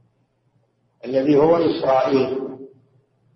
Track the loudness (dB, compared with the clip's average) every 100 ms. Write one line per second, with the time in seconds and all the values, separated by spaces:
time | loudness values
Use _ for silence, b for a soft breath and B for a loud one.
0 | _ _ _ _ _ _ _ _ _ _
1 | -4 -2 2 2 4 2 0 -2 0 0
2 | 2 0 -2 -4 -8 -12 -18 _ _ _
3 | _ _ _